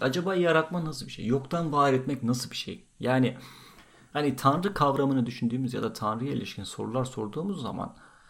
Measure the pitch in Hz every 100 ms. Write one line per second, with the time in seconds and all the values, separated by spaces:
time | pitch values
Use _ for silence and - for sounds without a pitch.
0 | 131 170 175 185 175 160 156 175 160 143
1 | - - 104 135 131 170 165 143 139 131
2 | 131 139 117 123 - - - - - -
3 | 120 131 123 - - - - - - -
4 | - 147 147 135 135 151 196 - 143 135
5 | 139 131 120 - 117 127 127 104 110 -
6 | 107 110 135 131 101 - 98 - 107 123
7 | 131 - 107 147 190 185 113 - 92 -
8 | - - _